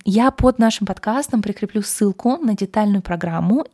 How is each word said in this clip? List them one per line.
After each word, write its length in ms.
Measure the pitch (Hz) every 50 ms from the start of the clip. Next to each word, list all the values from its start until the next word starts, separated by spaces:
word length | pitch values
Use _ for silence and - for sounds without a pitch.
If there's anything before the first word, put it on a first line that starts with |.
| -
я 280 | 202 190 220 247 262 262
под 260 | - 262 254 247 -
нашим 300 | 226 226 - - 208 190
подкастом 520 | 185 - - 214 220 269 294 - - 220
прикреплю 420 | 202 208 196 - 214 196 - 214 202
ссылку 540 | - - - 214 202 190 - - 240 262
на 200 | 349 320 220 208
детальную 440 | - 196 190 - 220 214 208 202 196
программу 640 | 180 - 175 165 180 170 165 165 165 175 220 294 311 -